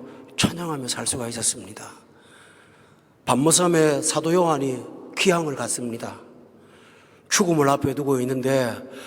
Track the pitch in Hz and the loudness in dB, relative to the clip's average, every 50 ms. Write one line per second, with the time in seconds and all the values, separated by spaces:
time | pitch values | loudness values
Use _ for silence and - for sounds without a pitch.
0 | - - - - - - - - - - 170 170 175 165 151 139 127 120 - 120 | -16 -18 -20 -20 -20 -10 -2 0 0 0 0 -2 -6 -6 -6 -6 -6 -6 -6 -6
1 | 117 - - 127 120 117 117 117 110 - - 123 95 95 - - - - - - | -4 -4 -4 -4 -6 -6 -6 -4 -2 -4 -4 -4 -8 -16 -16 -16 -16 -18 -18 -20
2 | - - - - - - - - - - - - - - - - - - _ _ | -20 -20 -20 -20 -20 -20 -20 -20 -20 -20 -20 -20 -20 -20 -20 -20 -20 -20 _ _
3 | _ _ _ _ - - 127 120 143 160 156 175 180 175 170 160 156 156 143 139 | _ _ _ _ -2 0 2 4 4 4 4 4 4 4 4 6 6 4 4 2
4 | - - - 151 151 160 170 185 180 165 151 139 139 135 127 120 120 - - - | 0 -2 -2 0 0 2 2 4 4 2 2 0 0 -2 -4 -4 -8 -12 -16 -18
5 | - - - - - 190 170 170 165 151 135 127 120 113 - - 123 120 113 113 | -18 -10 -4 0 2 4 4 2 2 -2 -4 -4 -4 -4 -4 -4 -4 -6 -6 -8
6 | - 101 101 104 - - - - - - - - - - - - - - - - | -10 -10 -12 -14 -18 -20 -20 -20 -20 -20 -20 -20 -20 -20 -20 -20 -20 -20 -20 -20
7 | - - - _ _ - - - 208 175 165 151 143 139 139 139 - 147 131 139 | -20 -20 -20 _ _ -2 0 2 2 4 4 4 4 4 4 2 2 -2 -2 -2
8 | 143 135 139 127 123 127 131 131 123 135 135 135 127 117 104 98 - - - - | 0 0 0 2 0 0 -2 0 0 2 2 2 2 0 -2 -6 -10 -14 -16 -16
9 | - | -16